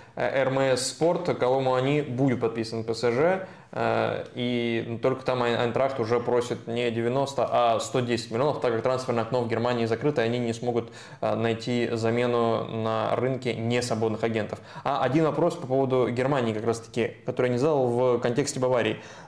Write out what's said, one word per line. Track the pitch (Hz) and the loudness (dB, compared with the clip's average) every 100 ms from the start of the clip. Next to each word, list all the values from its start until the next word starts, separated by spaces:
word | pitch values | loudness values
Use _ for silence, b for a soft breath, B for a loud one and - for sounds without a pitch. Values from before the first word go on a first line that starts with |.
| B - | B -4
Р | 123 135 131 | -2 0 0
М | 135 135 127 | 2 2 2
С | - | 0
Спорт, | - 165 170 160 123 | 0 0 2 -2 0
Колому | 127 135 131 | 2 2 2
они | 127 135 147 | 2 2 0
будет | 135 123 139 120 | 0 0 2 2
подписан | 113 117 110 113 | 0 -2 -4 -4
П | 113 | -4
С | 110 120 | -2 0
Ж, | 120 165 190 190 B B | 2 2 0 -4 B B
э, | - 113 113 110 107 - | -4 0 0 0 -4 -8
и | 123 123 120 120 113 120 110 | -6 -2 -2 0 -2 -4 -2
только | 131 131 | -2 -2
там | - 127 | -2 0
Ай-, | 120 117 | 0 0
Айнтрахт | 120 117 135 135 | 0 0 0 0
уже | 110 120 | 0 0
просит | 120 123 120 117 - | 2 0 0 -6 -6
не | 117 120 | -2 -2
девяносто, | 113 117 131 - - 113 | 0 0 0 -2 -2 0
а | 123 120 110 | 2 4 2
сто | - 131 | 0 -2
десять | 120 117 - | 0 -2 -2
миллионов, | 110 147 143 | 0 0 0
так | 127 | 0
как | 113 | 0
трансферное | 127 127 127 117 | 0 -2 0 -2
окно | 113 127 | 0 0
в | 113 | 0
Германии | 113 120 120 113 | 0 0 0 0
закрыто, | 113 147 147 | 0 0 2
и | |
они | 113 123 | 0 0
не | 120 | -2
смогут, | 113 123 120 117 B B B | -2 0 -2 -2 B B B
э, | 113 110 | -2 0
найти | 113 110 - 120 117 | 0 0 -2 0 0
замену | 117 113 120 123 120 117 110 | 0 0 2 2 2 2 2
на | - 113 110 110 110 | -2 -4 -2 0 0
рынке | 117 127 127 127 | 0 0 -2 -4
несвободных | 113 113 123 123 113 110 107 | -2 0 0 0 0 0 0
агентов. | 117 110 101 - B B | 0 0 -2 -6 B B
А | - 139 | -2 0
один | 127 151 | 2 4
вопрос | 156 151 170 | 2 2 0
по | 165 123 | 0 -2
поводу | 131 135 127 120 | 0 2 4 2
Германии | 120 127 143 117 | 2 0 2 0
как | 107 | 0
раз-таки, | 113 113 - 120 107 - | -2 -2 -4 -2 -2 -2
который | - 101 127 | -8 0 2
я | |
не | 120 | 2
задал | 151 143 123 | 2 2 2
в | 120 127 123 | 2 2 2
контексте | 123 123 139 131 | 2 0 -2 0
Баварии. | 127 123 110 - B B | 2 2 2 -2 B B